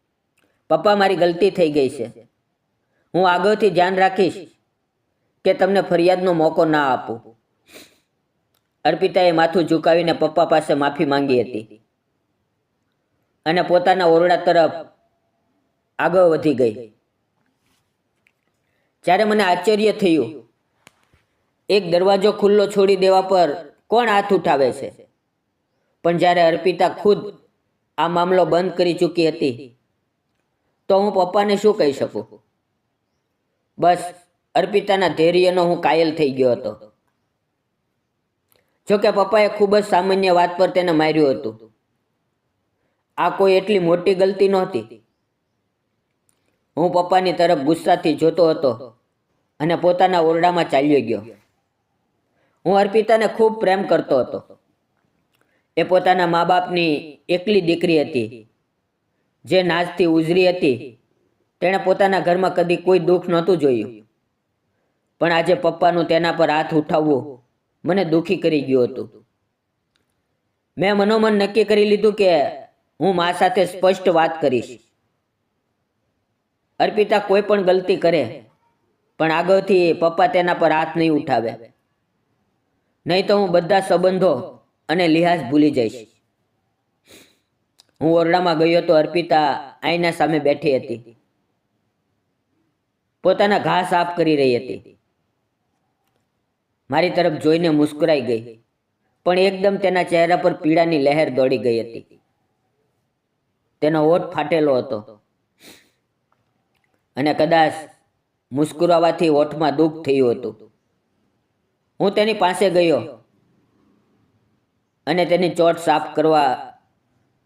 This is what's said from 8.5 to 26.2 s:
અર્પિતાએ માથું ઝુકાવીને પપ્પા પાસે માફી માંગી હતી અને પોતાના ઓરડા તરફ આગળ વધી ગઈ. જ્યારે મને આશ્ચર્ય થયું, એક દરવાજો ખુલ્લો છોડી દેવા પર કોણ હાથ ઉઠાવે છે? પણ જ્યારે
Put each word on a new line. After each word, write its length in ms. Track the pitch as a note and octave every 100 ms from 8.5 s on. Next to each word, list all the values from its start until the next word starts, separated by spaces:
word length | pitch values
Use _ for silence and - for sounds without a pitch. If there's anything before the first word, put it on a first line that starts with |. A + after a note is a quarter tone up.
| _ _ _
અર્પિતાએ 480 | D3 E3 F#3 F#3 F3+
માથું 320 | E3 E3 F#3
ઝુકાવીને 480 | D#3 D#3+ E3 E3+ E3+
પપ્પા 320 | C#3 D#3 D#3+
પાસે 300 | D#3 D#3 D3+
માફી 300 | C#3+ C#3+ C#3+
માંગી 380 | D3 C#3 C#3 B2+
હતી 340 | A2+ A2+ A#2+ G#2+ _ _ _ _ _ _ _ _ _ _ _ _ _ _ _ _ D#3
અને 160 | F3
પોતાના 420 | F3 F3 F3+ F#3
ઓરડા 320 | F3 E3 F3 E3+
તરફ 340 | F3 E3+ D3+ - D3+ _ _ _ _ _ _ _ _ _ _ -
આગળ 220 | D#3 F#3
વધી 340 | F3+ D#3+ D3+
ગઈ. 380 | B2+ A#2+ A#2 A2 _ _ _ _ _ _ _ _ _ _ _ _ _ _ _ _ _ _ _ _ _
જ્યારે 200 | - F#3
મને 180 | G#3+ G#3+
આશ્ચર્ય 500 | F#3+ F3 A3 G#3+ G#3+
થયું, 600 | - F#3+ D#3+ A#2 C#3 - _ _ _ _ _ _ _ _ _ _ _ -
એક 220 | G3 F3
દરવાજો 420 | E3+ F#3+ G3 G#3
ખુલ્લો 340 | G3+ G3+ G#3 G3+
છોડી 300 | G3+ G3 F#3+
દેવા 240 | F#3 F#3+
પર 520 | F#3 F#3+ D#3+ C#3+ D3 _ _
કોણ 220 | A3 A#3
હાથ 240 | G3+ -
ઉઠાવે 400 | F#3+ F3 C#3+ C3
છે? 360 | C3+ B2 - _ _ _ _ _ _ _ _ _ _
પણ 120 | E3+
જ્યારે 260 | E3+